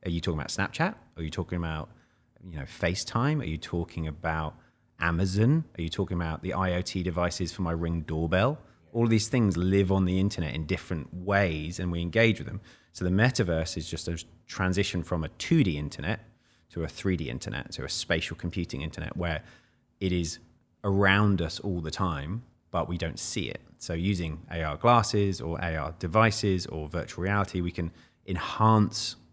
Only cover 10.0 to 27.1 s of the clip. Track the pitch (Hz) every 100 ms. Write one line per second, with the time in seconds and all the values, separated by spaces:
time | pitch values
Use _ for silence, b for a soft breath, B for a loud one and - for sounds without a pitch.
10 | 92 92 98 - 80 73 78 87 - 82
11 | - 87 92 98 98 78 80 87 90 85
12 | 85 95 117 104 73 - B B B -
13 | 90 95 120 - 92 82 80 - 78 82
14 | - 82 - - _ - 92 92 101 90
15 | 80 87 78 - - 165 104 73 73 -
16 | 78 107 - _ b b b - 80 -
17 | 98 90 73 60 - 58 - - - -
18 | - 85 - 82 87 95 85 - 80 -
19 | 76 - 87 76 - B B B B _
20 | 95 90 82 - - _ _ _ 104 98
21 | 98 98 104 95 82 - 101 90 78 -
22 | 92 78 71 104 - _ _ 87 82 87
23 | 82 - - - 73 - - - - 85
24 | 90 98 82 78 - 85 78 73 117 120
25 | 107 107 101 92 80 82 85 80 73 80
26 | 87 92 113 107 107 92 - 78 76 87
27 | 67